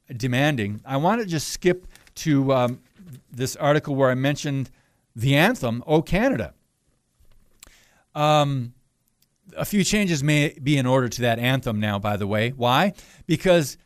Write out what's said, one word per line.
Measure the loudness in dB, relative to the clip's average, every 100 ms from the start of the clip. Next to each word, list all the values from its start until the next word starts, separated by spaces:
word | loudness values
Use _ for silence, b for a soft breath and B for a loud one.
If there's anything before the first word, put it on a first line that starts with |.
| _ -6
demanding, | -2 0 0 0 -4 -6
I | -6 -2
want | 0 0
to | -2
just | -4 -6
skip | -2 0 0 -6 b b -8
to, | 0 2 2
um, | 2 0 -4 _ _ -20 -20 _
this | -8 -8 -2
article | 0 0 0 0
where | 2
I | 2
mentioned | 0 -2 -4 -6 -6 _ _ _ _ -4
the | 2 4
anthem, | 2 0 -4 -6 0
"O | 0
Canada." | 2 0 0 -2 -6 -10 _ _ _ _ _ _ -20 -20 _ _ -20 b b b b
Um, | -2 2 4 2 0 -6 -12 _ _ _ _ _ _ -18 -8
a | -2
few | 0
changes | 2 2 0 0
may | 2 2 2 -2
be | 0 2
in | 4
order | 2 0
to | -2
that | 0 0
anthem | 0 0 -2 -2
now, | -2 -2
by | -2 -2
the | -2
way. | -2 -2
Why? | 0 0 2 2 -2 B B -4
Because | -2 4 2 2 -8